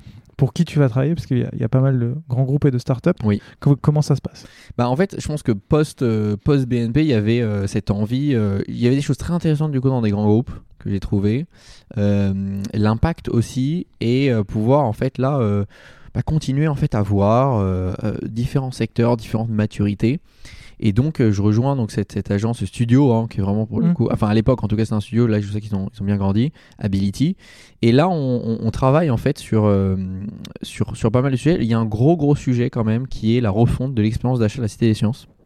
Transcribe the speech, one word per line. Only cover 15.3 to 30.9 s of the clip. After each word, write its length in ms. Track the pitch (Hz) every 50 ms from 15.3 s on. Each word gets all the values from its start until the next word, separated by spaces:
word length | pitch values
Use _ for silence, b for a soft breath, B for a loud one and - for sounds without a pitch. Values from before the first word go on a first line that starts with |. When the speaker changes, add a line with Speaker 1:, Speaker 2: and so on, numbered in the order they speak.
| 151 139
Speaker 2:
euh, 260 | 120 104 104 101 101 - B B B B B B B B B
bah, 80 | -
continuer, 480 | 120 - 156 156 - - 131 139 151 160
en 80 | 147
fait, 180 | 135 - 147 -
à 60 | 113
voir, 560 | 101 95 101 98 98 101 113 120 135 139 127
euh, 380 | 110 98 95 92 92 92 90 92 - -
euh, 140 | 107 98 - - -
différents 440 | 107 113 120 131 - 143 131 131 127
secteurs, 440 | - 117 110 - - 117 117 120
différentes 340 | 117 107 - - - 117 117
maturités. 720 | 113 104 107 107 - - 107 101 104 101 - 113 135 170 B B B B B B B B B B B B
Et 120 | - 110 98
donc, 280 | 101 127 151 156 -
euh, 120 | 127 110 104
je 100 | 95 101
rejoins 320 | 104 107 110 120 135 143
donc 160 | 135 117 101
cette, 220 | - - 101 - -
cette 180 | 104 98 -
agence 340 | 101 101 104 113 117 - 101
studio, 480 | 92 - - - 117 120 131 147 135 117
hein, 140 | 113 113 113
qui 120 | - -
est 20 | 98
vraiment 240 | 95 101 107 110
pour 140 | 107 107 -
le 80 | 165 170
Speaker 1:
Mm. 60 | 175
Speaker 2:
coup, 140 | - 117 - -
enfin 160 | - - 104
à 60 | 104
l'époque 280 | 113 107 - 131 - -
en 60 | 104
tout 80 | -
cas 80 | 107 113
c'est 100 | 104 113
un 60 | 107
studio, 260 | 101 - - 113 120
là 140 | 117 107 107
je 100 | 104 98
sais 100 | 101 104
qu'ils 140 | 104 107 101
ont, 160 | 98 95 98 -
ils 80 | -
ont 40 | 98
bien 100 | 98 104
grandi, 360 | 101 98 98 98 107 120 156 b b b b b b
Ability. 580 | - 107 95 98 98 101 101 - 127 165 190 B B B B B B B B B -
Et 80 | 117
là 180 | 113 131 156 185
on, 60 | 185 160 139 131 123 120 -
on, 140 | 113 113 - -
on 60 | 113
travaille 400 | 110 - - 131 135 156 175 156
en 60 | 120
fait 240 | 110 - - 156 -
sur, 240 | - - - 110 107
euh, 320 | 107 101 98 98 98 95 95 92 92 95 92 101 208 - - - - - - -
sur, 340 | - - - 117 -